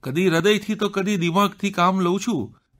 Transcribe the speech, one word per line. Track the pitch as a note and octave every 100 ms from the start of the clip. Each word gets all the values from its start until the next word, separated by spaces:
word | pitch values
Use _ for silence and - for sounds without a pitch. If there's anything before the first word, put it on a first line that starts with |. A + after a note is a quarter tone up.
કદી | - C#3+ F#3
હૃદયથી | E3 F3+ G#3+ G#3+
તો | G#3+ G#3
કદી | G3+ F#3+ G#3
દિમાગથી | E3+ E3+ G3+ - G3+
કામ | F#3+ F3 F#3+
લઉં | F3 G3
છું. | G#3+ F#3+ G2 - _ _